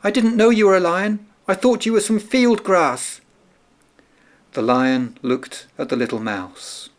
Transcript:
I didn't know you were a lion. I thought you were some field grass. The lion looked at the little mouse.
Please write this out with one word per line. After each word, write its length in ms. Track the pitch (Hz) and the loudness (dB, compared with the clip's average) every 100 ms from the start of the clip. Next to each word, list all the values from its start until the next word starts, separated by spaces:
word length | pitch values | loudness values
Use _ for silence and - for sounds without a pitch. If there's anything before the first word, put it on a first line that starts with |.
I 60 | 202 | 0
didn't 260 | 226 226 226 | 0 2 4
know 140 | 226 | 4
you 160 | 220 208 | 4 4
were 100 | 190 | 4
a 40 | |
lion. 460 | 175 175 208 208 - _ - | 2 0 -2 -4 -8 _ -6
I 80 | |
thought 320 | 185 254 233 226 | 0 2 0 0
you 60 | |
were 80 | 220 | 0
some 180 | 214 220 | 0 -2
field 460 | 214 262 247 226 | 0 2 2 2
grass. 560 | - 185 151 123 - - _ _ _ _ _ _ _ _ _ _ _ _ _ | 2 2 2 -2 -10 -12 _ _ _ _ _ _ _ _ _ _ _ _ _
The 100 | - | -4
lion 540 | 113 123 131 131 120 - | 0 0 0 0 -4 -8
looked 460 | 127 123 - - - - | -4 -4 -6 -18 -20 -12
at 120 | 143 | -6
the 60 | 123 | -4
little 220 | 117 117 | -4 -6
mouse. 720 | 110 101 92 - - - - | -6 -8 -10 -16 -18 -18 -20